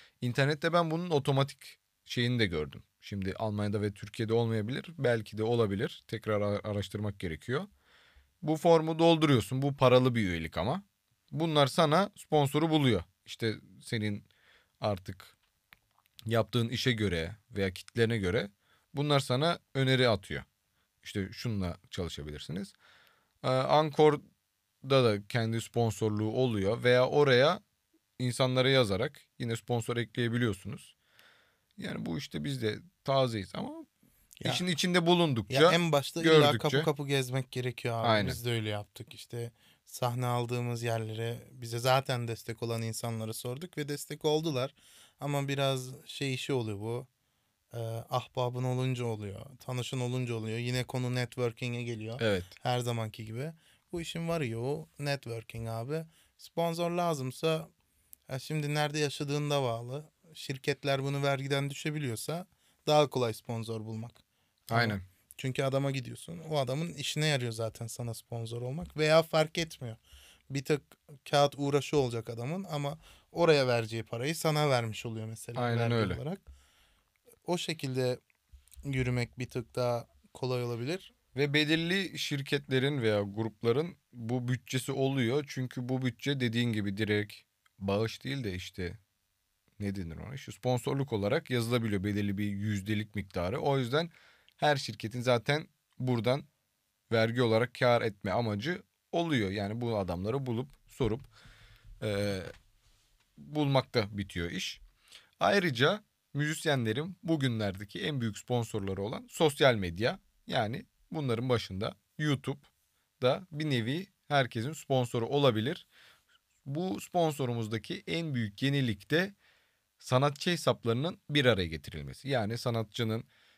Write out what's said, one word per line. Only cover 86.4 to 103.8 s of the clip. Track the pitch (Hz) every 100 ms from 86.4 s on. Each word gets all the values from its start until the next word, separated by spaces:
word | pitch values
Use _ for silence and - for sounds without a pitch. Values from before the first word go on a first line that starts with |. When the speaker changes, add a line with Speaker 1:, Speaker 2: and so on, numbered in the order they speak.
Speaker 1:
dediğin | 123 117 120
gibi | 107 101 98
direkt | 107 104 104 - _ _ _ _
bağış | 98 101 110 -
değil | 131 139
de | 113
işte | 92 - - 87 - _ _ _ _ _ _ _ _
ne | 101
denir | 98 82 80
ona? | 80
İşte | 139 -
sponsorluk | - 127 123 - 139 135
olarak | 107 101 151 -
yazılabiliyor | 123 117 123 113 101
belirli | 101 101 101 98
bir | 104
yüzdelik | 101 104 101 98 107 107
miktarı. | 104 95 92 87 127
O | 143 139
yüzden | 120 143 170 - - _ _ _
her | 151 143
şirketin | - 107 113 123
zaten | 120 120 - 147 - _ _ _
buradan | 127 120 113 139 - _ _ _ _ _ _
vergi | 113 113 120
olarak | 120 113 120
kar | - 123 120
etme | 113 - 101
amacı | 98 117 104 131 180 - _ _
oluyor. | 170 170 135 98
Yani | 101 98 113
bu | 120 110
adamları | 92 87 98 135 127
bulup | 117 139 - _
sorup, | - 113 117 - - - - - - - -
e, | 107 101 101 95 78 - _ _ _ _ _ _ _ -
bulmakta | 143 151 143 135